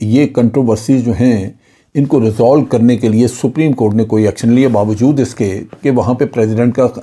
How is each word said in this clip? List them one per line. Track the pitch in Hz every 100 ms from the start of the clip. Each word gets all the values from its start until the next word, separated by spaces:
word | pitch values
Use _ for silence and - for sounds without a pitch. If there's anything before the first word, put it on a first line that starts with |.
ये | 107 123 147
कंट्रोवर्सीज | - 117 139 120 107 - 135
जो | 117
हैं | 98 123 110 95 - _ _ _
इनको | 151 139 143
रिजॉल्व | 110 110 120 147
करने | 123 120 117 117
के | 113
लिए | 110 120
सुप्रीम | - - 151 160
कोर्ट | 127 107
ने | 107
कोई | 110 110 104
एक्शन | - 117
लिया, | 120 135
बावजूद | 107 104 104 131 139
इसके | 120 - 104 95 - -
कि | 143
वहाँ | 127 104
पे | 123 143
प्रेसिडेंट | 120 110 110 120
का | 113 127 -